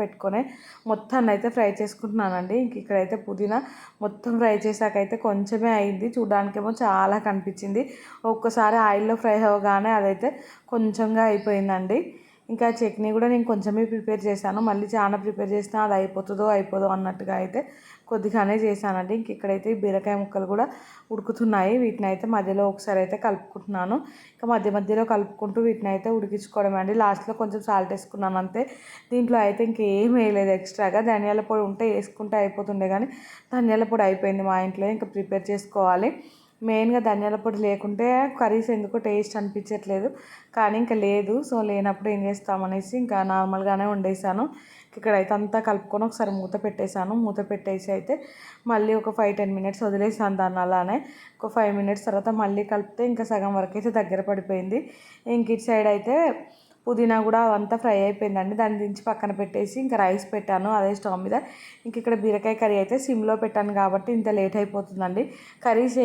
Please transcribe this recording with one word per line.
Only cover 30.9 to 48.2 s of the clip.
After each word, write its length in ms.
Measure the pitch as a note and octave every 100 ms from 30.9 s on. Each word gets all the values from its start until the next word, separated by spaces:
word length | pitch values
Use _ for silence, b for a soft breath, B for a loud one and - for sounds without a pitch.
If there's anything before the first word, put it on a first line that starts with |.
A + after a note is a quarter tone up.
| F#3+ A3+
ధనియాల 320 | G#3+ G#3 G#3 G#3+
పొడి 160 | A3 G3+
ఉంటే 160 | G3 A3+ G3+
వేసుకుంటే 420 | G3+ - G#3+ G#3+
అయిపోతుండే 460 | G3+ G3 G3+ G3+ F#3+ G3
కానీ 140 | C4 B B B B B3+
ధనియాల 300 | A#3 A3 A3
పొడి 120 | A3+ G3
అయిపోయింది 360 | F#3+ G3 G3 F#3+
మా 60 | F#3 F#3+
ఇంట్లో. 180 | F#3 G3 A3
ఇంకా 120 | G3+ G3+
ప్రిపేర్ 280 | F#3+ G3 F#3+
చేసుకోవాలి. 600 | G3+ G3+ G#3 F#3 F3+ A3 - B B B - A3
మెయిన్గా 320 | A3 A3+ B3 A3
ధనియాల 320 | G3+ G#3 G#3
పొడి 140 | A3 G#3 G#3+
లేకుంటే 400 | G3+ G#3 G3+ A#3+ B3+ C#4 C4
కర్రీస్ 320 | A3+ A3 A3+ A3
ఎందుకో 220 | G3+ A#3 A3
టేస్ట్ 280 | G#3 G#3 G#3+
అనిపించట్లేదు. 680 | G3+ G#3 G3+ G#3 G3 F#3+ A#3 B B B B -
కానీ 200 | G#3+ G#3+
ఇంకా 140 | A#3 A3
లేదు. 320 | G3+ G3+ G3 A#3 -
So 100 | A#3 G#3+
లేనప్పుడు 400 | G3+ G3 G3 G#3
ఏం 80 | G3+ G3
చేస్తామనేసి 680 | G3+ - F#3+ F#3+ F#3+ F#3+ B3+
ఇంకా 160 | A#3+ G3 F#3+
నార్మల్గానే 540 | F#3+ F#3+ F#3+ G3 G3 G3+
వండేసాను. 540 | G3+ F#3+ F#3+ G3 F#3 D4 B B B B -
ఇక్కడైతే 360 | A3 G3+ F#3+ G#3
అంతా 220 | G#3 A3 A3
కలుపుకొని 380 | G3+ G3+ G#3 A3+
ఒకసారి 260 | - G#3 G3
మూత 160 | F#3 F#3 G#3
పెట్టేశాను. 480 | G3+ G3 G3 F#3 A3+ A3
మూత 140 | G3+ G3+
పెట్టేసి 380 | G3+ - F#3+ F#3 F#3+
అయితే 180 | F3+ C#4+